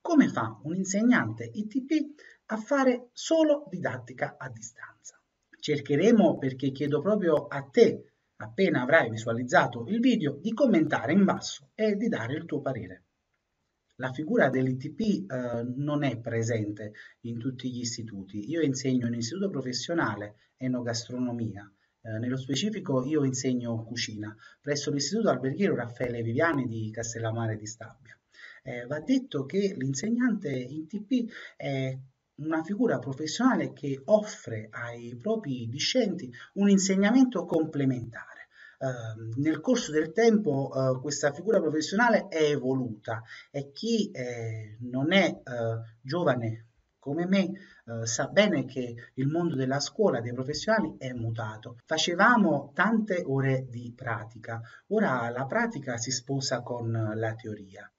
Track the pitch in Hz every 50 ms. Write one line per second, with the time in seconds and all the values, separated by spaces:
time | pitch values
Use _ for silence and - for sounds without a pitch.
0 | _ - 339 294 214 143 127 123 113 107 113 - - 147 170 190 190 185 - 202
1 | 220 247 240 180 123 107 110 113 113 110 - 214 214 - - 269 254 - 320 311
2 | 277 - - _ - - - _ _ _ 220 214 - - 285 277 269 254 247 240
3 | - - _ - - - 330 320 320 302 294 285 - - - 170 139 120 110 131
4 | 117 - 131 127 143 - - - 135 135 123 110 107 - _ - - - - _
5 | _ - _ _ _ _ _ _ _ _ - _ - - 147 139 - - 147 143
6 | 175 220 240 220 185 160 - - - 131 127 - - 135 131 - 147 143 143 151
7 | 147 190 214 208 185 165 156 143 - - - 143 139 - - 240 233 - - -
8 | - _ _ _ _ _ _ _ 110 113 - - 196 180 151 135 123 123 151 165
9 | 143 117 110 110 - 120 117 117 127 123 165 180 147 135 - 123 117 - 196 233
10 | 233 262 233 196 165 139 131 - - 214 233 214 196 240 202 165 151 147 - 123
11 | 110 120 156 196 196 170 - - - - - - - _ _ - 220 214 208 190
12 | 226 214 - 117 113 113 139 156 165 - 160 139 - 143 131 113 92 90 90 -
13 | _ _ _ _ _ _ _ _ _ _ _ _ _ _ _ _ _ _ _ _
14 | 127 127 127 139 156 156 220 233 156 135 123 131 131 131 127 127 131 147 - -
15 | 220 220 190 - - - 135 127 123 120 117 117 120 123 123 131 143 147 147 147
16 | 147 135 123 113 - 117 113 117 113 113 120 110 104 104 104 - 110 107 107 -
17 | - - _ _ _ 117 117 117 120 135 127 123 - 131 120 120 123 113 - -
18 | 113 110 101 98 98 - - 107 101 113 156 170 156 143 131 - - 135 127 127
19 | 117 117 117 120 113 - - 196 147 143 - 139 127 127 123 - - - 170 170
20 | 143 120 104 101 101 104 - _ _ _ _ _ 131 127 127 123 117 120 117 110
21 | - - 123 123 127 123 117 120 117 104 95 98 101 - _ _ _ _ _ _
22 | _ 113 110 110 120 123 127 135 131 - 139 127 202 214 214 190 - - 139 131
23 | 123 143 156 151 143 135 127 - - 135 127 123 120 117 117 110 110 - 123 120
24 | - - 107 107 107 107 107 _ - - - _ _ - 147 143 - - 143 143
25 | 139 - 190 220 226 180 139 123 131 135 139 160 196 180 143 120 120 117 - -
26 | 131 120 120 120 117 113 117 131 160 170 156 139 127 120 113 113 110 107 107 113
27 | 113 - - 117 113 110 110 113 117 113 110 104 107 107 - _ 110 110 - _
28 | _ - - _ _ _ _ - - - - - _ 117 123 120 123 127 143 151
29 | 156 - 262 269 254 - - 147 131 131 - 190 202 196 190 - 131 135 135 -
30 | - 214 233 233 247 254 202 190 - 147 - 127 123 123 147 156 156 - - 202
31 | - - 262 247 220 226 - - - - - _ - 143 139 135 135 131 131 131
32 | - - _ _ _ _ _ - 147 156 160 160 160 165 202 208 254 196 147 127
33 | 113 135 135 - 156 156 - - 233 262 233 180 147 131 - - - 143 135 131
34 | - - 208 214 208 - - - - - 113 110 107 - - 120 117 117 120 120
35 | 120 120 123 120 - 208 220 226 214 143 131 120 117 110 120 143 - - - 254
36 | 233 196 170 147 135 127 - - - - _ 196 202 202 202 185 185 190 190 190
37 | 202 202 240 269 262 247 240 190 170 - - 165 160 147 - 147 135 131 127 113
38 | 113 - - - - - - - - _ _ - - - - _ 135 135 127 120
39 | 113 113 113 110 113 113 113 131 147 156 160 151 - - 254 226 - - 151 156
40 | 160 160 - - 226 233 220 202 - 156 139 135 139 135 139 135 131 131 131 131
41 | 131 151 143 - - 143 139 - 175 202 226 196 165 151 147 156 156 - - 202
42 | 240 240 220 185 - - - 160 156 147 147 131 123 127 131 131 127 123 107 -
43 | _ - 113 110 - - - - - _ _ 143 139 - - - - 220 233 220
44 | 190 - - - 127 123 123 117 113 113 110 110 110 107 - - 120 123 123 127
45 | 139 156 185 196 196 - 190 - - - 123 120 117 117 113 113 113 - - _
46 | _ 131 139 180 175 147 127 117 113 113 110 - - _ _ _ _ _ _ _
47 | _ 139 143 165 175 185 190 196 190 160 - - - - - _ _ - 117 117
48 | 113 117 - - 147 - 139 170 208 202 170 143 131 123 - 131 123 117 120 117
49 | - - _ - 131 139 151 170 175 170 135 131 131 127 131 143 143 - - -
50 | 220 190 143 120 113 120 120 123 131 127 151 - - - 220 220 196 - - -
51 | - 131 127 120 113 113 110 113 113 107 107 - - 123 117 - _ _ 160 156
52 | - - 175 170 196 226 247 226 196 165 151 139 - - - - 180 208 233 226
53 | 220 - 185 175 - - 135 135 135 135 131 127 135 123 117 120 123 - - -
54 | 127 117 117 110 113 - - - - - 113 113 113 - - - _ _ 196 220
55 | 208 160 131 123 117 120 120 123 135 135 - 220 240 233 233 143 135 131 120 113
56 | - 131 131 - - - 139 139 127 - 131 120 - - 123 120 117 113 113 113
57 | 110 107 107 110 113 110 110 - - 113 107 107 101 92 95 101 104 - _